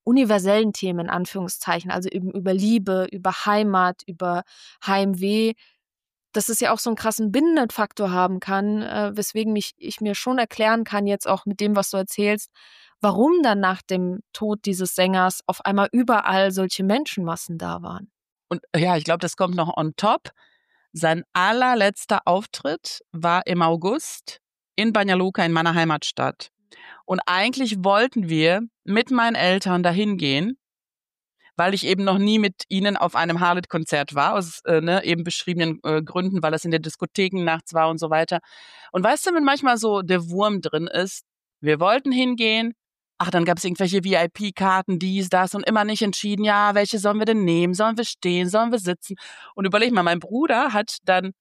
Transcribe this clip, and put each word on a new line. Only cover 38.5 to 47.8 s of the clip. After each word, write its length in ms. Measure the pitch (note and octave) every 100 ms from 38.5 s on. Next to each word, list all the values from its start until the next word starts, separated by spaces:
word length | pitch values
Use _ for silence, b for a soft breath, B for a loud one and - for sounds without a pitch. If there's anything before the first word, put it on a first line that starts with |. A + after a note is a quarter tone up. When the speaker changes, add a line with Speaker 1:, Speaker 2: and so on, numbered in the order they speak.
| B B B B
Speaker 2:
Und 120 | F#3
weißt 240 | G#3 D4+ F#4+
du, 60 |
wenn 100 | E4+
manchmal 340 | C#4 C#4 C4+ A#3+
so 240 | A3 G3+
der 280 | F3+ F#3 E3+
Wurm 320 | F3+ G#3 G3
drin 260 | D#3 D#3 E3+
ist, 360 | - F#3+ - - _ _ _
wir 200 | D3 D3+
wollten 320 | F3+ B3+ C4+
hingehen, 600 | B3+ B3+ A#3 A3 A3 A3+ - _ _ _ -
ach, 80 | F3
dann 160 | F#3 E3+
gab's 180 | F3
irgendwelche 380 | F#3 F3 F#3 F#3+
V-I-P-Karten, 960 | F3+ F3+ E3+ - G#3 - F#3+ F#3+ F#3 F3
dies, 320 | F#3 G3 F#3
das 240 | F#3 F#3
und 100 | G3+ -
immer 160 | A3
nicht 180 | G#3 G#3+
entschieden, 420 | G#3 - G#3 G3+
ja, 300 | G#3+ G3+ G#3
welche 240 | G3+ G3+ A3
sollen 220 | G3+ G#3
wir 60 | A3
denn 180 | A3 F3+
nehmen, 300 | E3 F3
sollen 200 | F3+